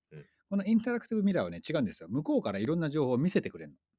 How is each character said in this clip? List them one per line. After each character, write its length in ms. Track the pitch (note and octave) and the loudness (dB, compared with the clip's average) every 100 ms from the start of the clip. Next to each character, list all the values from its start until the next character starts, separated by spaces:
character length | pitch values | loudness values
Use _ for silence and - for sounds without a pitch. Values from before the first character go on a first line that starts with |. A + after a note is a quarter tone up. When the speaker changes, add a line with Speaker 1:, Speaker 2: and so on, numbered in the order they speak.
| _ | _
Speaker 1:
う 60 | D#2 | -20
ん。 100 | - _ - | -20 _ -4
Speaker 2:
こ 80 | G3+ | -2
の 80 | |
イ 100 | F#3+ | 2
ン 60 | A3+ | 2
タ 120 | B3 | 2
ラ 80 | A#3 | -4
ク 60 | - | -2
テ 80 | |
ィ 40 | A3 | 0
ブ 40 | |
ミ 120 | G3 | 2
ラ 80 | E3+ | 2
ー 20 | |
は 60 | F2+ | 0
ね、 100 | E2+ - | -4 -4
違 60 | |
う 80 | D3+ | -2
ん 20 | |
で 80 | G2+ | -2
す 100 | - | -4
よ。 60 | E2 | -6
向 140 | C3 | -4
こ 160 | D#3 C#4 | 0 0
う 40 | |
か 100 | A2+ | 0
ら 60 | G2 | 0
い 60 | |
ろ 100 | A#2+ | 0
ん 60 | E3+ | 0
な 80 | D#3 | 0
情 160 | D3+ | 0
報 80 | B2+ | 2
を 60 | B2 | 2
見 100 | F3+ | 2
せ 140 | F3 | 2
て 80 | - | 0
く 80 | D#2+ | -6
れ 80 | D#2 | -14
る 60 | - _ | -18 _